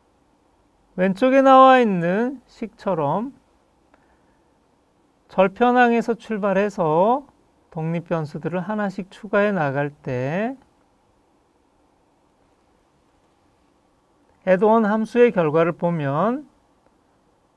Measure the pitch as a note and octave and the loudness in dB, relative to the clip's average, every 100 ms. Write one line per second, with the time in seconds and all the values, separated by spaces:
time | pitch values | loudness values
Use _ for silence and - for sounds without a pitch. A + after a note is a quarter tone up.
0 | _ _ _ _ _ _ _ _ _ F3+ | _ _ _ _ _ _ _ _ _ -4
1 | F#3+ F#3 C4 C4+ C4+ C4 C4 C4 A#3 F#3 | -2 0 2 4 6 8 8 6 2 0
2 | E3+ F#3+ B3 C4+ _ _ A3 - G3+ F3 | -2 -2 -4 -8 _ _ -16 -10 -6 -4
3 | C#3+ F3 C4 - _ _ _ _ _ _ | -2 -4 -6 -12 _ _ _ _ _ _
4 | _ _ _ _ _ _ _ _ _ _ | _ _ _ _ _ _ _ _ _ _
5 | _ _ _ - F#3+ G3 B3 B3 A#3+ A#3 | _ _ _ -2 -2 0 0 4 2 2
6 | A#3 A#3 - G#3+ G3 F#3+ G#3 G3+ D#3+ D#3+ | -2 -6 -8 -6 -2 0 -2 -2 0 2
7 | G3+ C4 C#4+ _ _ _ _ E3+ D#3+ E3+ | 2 0 -6 _ _ _ _ -10 -6 -6
8 | E3 E3 D3+ E3 F#3+ F3+ F3 G#3+ G3+ F#3+ | -6 -6 -6 -10 -8 -8 -8 -6 -6 -8
9 | F#3 - G3+ G#3 G#3 F#3+ D3 C3+ C#3+ C#3+ | -14 -16 -6 -2 0 0 -2 -2 -6 -8
10 | - B2 C3 F3 A3+ C4+ _ _ _ _ | -8 -6 -6 -6 -6 -10 _ _ _ _
11 | _ _ _ _ _ _ _ _ _ _ | _ _ _ _ _ _ _ _ _ _
12 | _ _ _ _ _ _ _ _ _ _ | _ _ _ _ _ _ _ _ _ _
13 | _ _ _ _ _ _ _ _ _ _ | _ _ _ _ _ _ _ _ _ _
14 | _ _ _ _ F#3 F#3 G#3+ A3+ G#3 A3 | _ _ _ _ 0 2 4 2 2 -2
15 | A3 A#3+ A#3+ F#3 D#3 D#3 E3+ E3 F3 E3+ | -2 2 2 2 0 0 0 -2 -4 -4
16 | C#3 C#3+ G3+ C4 C#4 _ _ _ _ _ | -4 -2 -2 -4 -10 _ _ _ _ _
17 | _ _ _ _ _ | _ _ _ _ _